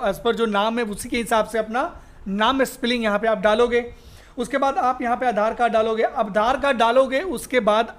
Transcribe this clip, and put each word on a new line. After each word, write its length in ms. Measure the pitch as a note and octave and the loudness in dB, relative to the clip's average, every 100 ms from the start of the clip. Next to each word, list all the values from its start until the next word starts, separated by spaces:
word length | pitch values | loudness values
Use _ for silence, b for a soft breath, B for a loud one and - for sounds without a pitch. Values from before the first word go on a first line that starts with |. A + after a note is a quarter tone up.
as 140 | A3+ F#3+ | -2 -2
per 140 | A#3 | -2
जो 100 | A3 A3+ | 0 0
नाम 320 | G3+ A3 A#3 | 0 0 -2
है 60 | |
उसी 240 | A3 G3+ A#3+ | -4 -6 -6
के 80 | A#3+ | -4
हिसाब 300 | A3 A3+ G#3+ | 0 0 0
से 120 | A3+ | -2
अपना 220 | A3 A#3 E4+ - B B - | -2 -4 -4 -8 B B -8
नाम 340 | G3+ A3 C4+ | 0 2 2
स्पेलिंग 380 | B3 - A#3 B3 | 0 -2 -2 0
यहाँ 140 | A3 G3+ | 0 0
पे 100 | A3 | 0
आप 100 | G#3+ | 2
डालोगे। 460 | G#3 A3 A#3+ A#3+ A#3+ B B B B - | 2 2 2 0 -2 B B B B -10
उसके 200 | A#3 C4+ | -4 0
बाद 200 | C4+ C4 | 0 2
आप 240 | B3+ B3+ | 0 -2
यहाँ 140 | B3 A#3+ | -2 0
पे 100 | B3+ | 0
आधार 280 | G#3 G#3+ | 0 0
कार्ड 180 | A3 A#3+ | 0 2
डालोगे। 300 | A3 A3 A3 | 2 2 0
अब 240 | D4 C4+ G#3+ | 0 0 -2
आधार 300 | G#3 A3+ C4+ | 0 2 2
कार्ड 180 | C#4 B3 | 0 2
डालोगे, 420 | A3+ B3+ C4 C4+ | 4 4 2 0
उसके 400 | F#4+ A#3+ - B3+ | -2 -6 -2 0
बाद 340 | G#3+ G#3+ A#3 | 2 2 0